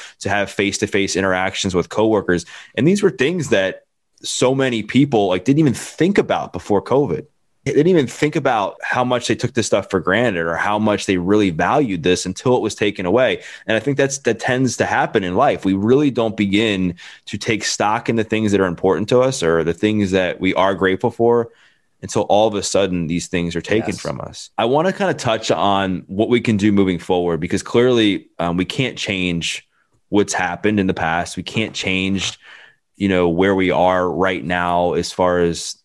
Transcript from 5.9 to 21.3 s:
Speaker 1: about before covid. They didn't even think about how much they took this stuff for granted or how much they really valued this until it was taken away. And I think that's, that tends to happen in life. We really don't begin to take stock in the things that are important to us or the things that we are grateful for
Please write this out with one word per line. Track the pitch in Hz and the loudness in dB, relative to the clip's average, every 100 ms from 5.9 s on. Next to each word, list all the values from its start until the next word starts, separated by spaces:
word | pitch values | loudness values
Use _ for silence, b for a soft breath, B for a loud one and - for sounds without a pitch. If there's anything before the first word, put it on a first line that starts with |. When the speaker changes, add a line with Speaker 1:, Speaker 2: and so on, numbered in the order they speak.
| - 165 202 | -2 2 2
Speaker 1:
about | - 90 - | 0 -2 -4
before | - - 101 | -10 -2 -2
covid. | - 127 139 80 - _ _ _ | 2 0 0 -4 -8 _ _ _
They | - | -2
didn't | 117 160 | 2 4
even | 180 127 | 2 0
think | - 151 156 | -2 -2 0
about | 135 113 98 - | 0 0 -2 -6
how | - 120 | -4 -2
much | 123 123 - | 0 -2 -2
they | |
took | 107 123 | -2 -2
this | - 104 | -4 0
stuff | 107 95 | -2 0
for | 95 | -2
granted | 82 98 123 90 82 | 0 2 2 0 -2
or | 82 | -2
how | 92 107 | -2 0
much | 107 101 | 0 0
they | - 92 | 0 0
really | 87 104 101 | 2 2 2
valued | 80 87 127 135 92 | 0 0 2 0 -2
this | 90 90 | 0 0
until | 92 95 131 127 | -2 -4 0 2
it | |
was | 104 | 0
taken | - 104 101 | -2 -2 -2
away. | 87 113 127 87 B B - | 0 2 2 0 B B -2
And | 110 | -2
I | |
think | 139 139 | 0 0
that's, | 135 139 | 0 0
that | - 107 | -2 -2
tends | - 127 131 - | 0 0 0 0
to | 92 | -2
happen | 110 160 110 | 0 0 0
in | 92 92 | 0 2
life. | 143 92 95 | 2 2 0
We | |
really | 98 104 131 147 | 0 4 4 4
don't | 120 113 104 | 0 -2 0
begin | 101 98 113 98 92 87 B B - | 0 2 2 0 -2 -4 B B -12
to | 101 | -8
take | - 110 | -4 -2
stock | - - 104 113 117 | -2 -2 0 0 0
in | 113 | -2
the | |
things | 107 110 107 | 0 0 2
that | 98 | 2
are | 92 | 2
important | 85 95 82 107 | 2 0 0 2
to | 123 | 2
us | 131 131 | 2 0
or | 82 82 | 0 2
the | 80 | 0
things | 82 107 107 98 | 0 0 2 2
that | 95 90 - | 2 0 0
we | 95 | -2
are | 90 95 | 2 0
grateful | 95 95 95 120 | 2 0 2 -2
for | - 117 | 2 2